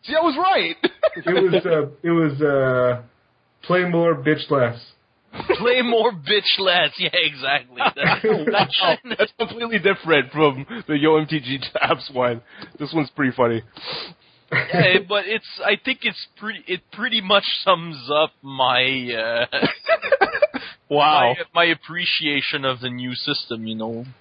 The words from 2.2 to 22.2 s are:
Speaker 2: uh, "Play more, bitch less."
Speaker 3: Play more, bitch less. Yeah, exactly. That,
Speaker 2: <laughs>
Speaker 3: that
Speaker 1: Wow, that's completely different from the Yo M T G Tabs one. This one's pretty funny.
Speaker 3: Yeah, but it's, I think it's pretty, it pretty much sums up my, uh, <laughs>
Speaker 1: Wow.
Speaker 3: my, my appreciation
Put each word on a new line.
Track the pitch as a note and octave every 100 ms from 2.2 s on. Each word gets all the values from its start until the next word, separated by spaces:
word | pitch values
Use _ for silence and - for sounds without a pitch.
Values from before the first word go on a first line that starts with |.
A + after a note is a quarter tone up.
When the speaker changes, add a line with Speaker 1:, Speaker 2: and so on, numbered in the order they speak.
| D#3 C3+
Speaker 2:
uh, | D3 C#3 C3 B2+ B2 A#2+ A#2+ _ _ _ _ _
"Play | - F3+ F3+
more, | E3+ E3+
bitch | D3+ C#3 D3+ -
less." | C#3+ A#2 A#2 - _ _ _ _ - - -
Speaker 3:
Play | A#3 B3+
more, | A#3+ A#3 A3
bitch | F#3 C#3 G#3 - -
less. | F#3+ F3 D3+ -
Yeah, | E3+
exactly. | F3+ D#3 C#3+ C#3 C#3+ B2+ B2+
That, | C#4 -
Speaker 2:
<laughs> | - G3+
Speaker 3:
that | A3 G3+ D#3 G3+ F#3+ -
Speaker 1:
Wow, | F3+ D#3 B3 A3
that's | G#3+ -
completely | A3 A3 A#3 A3
different | F3+ F#3+ E3 D#3 C3
from | D3+ D3+ C3 C#3 A#3 -
the | D3+
Yo | D3+ D#3
M | D3+
T | D#3
G | B2 C3+ -
Tabs | - C3+ D3 -
one. | C3 B2 A#2 _ - - -
This | D3
one's | D#3+ C#3
pretty | - C3 B2
funny. | A#2+ A2+ A2 - - - - - _ _ _
Speaker 3:
Yeah, | E3 - F3+ G3 F#3 F3+
but | G3+ F#3
it's, | A3 - -
I | G3+ G3+
think | - C4
it's | A3+ - - _
pretty, | G#3 G3+ -
it | F3+ _
pretty | - A#3+ A3
much | F#3+ G3+ - -
sums | F#3+ F3 E3+ D3 A#2+
up | D3 D#3+ _
my, | C#3 C3+ B2+ B2 B2+ C3 B2
uh, | A2+ A2+ A#2 A#2+
<laughs> | - - - - D#5+ - - - - D#5 - - - _
Speaker 1:
Wow. | D3 D3 D3+ A#2+ C3 -
Speaker 3:
my, | E3+
my | E3+
appreciation | D#3 - E3+ F3 -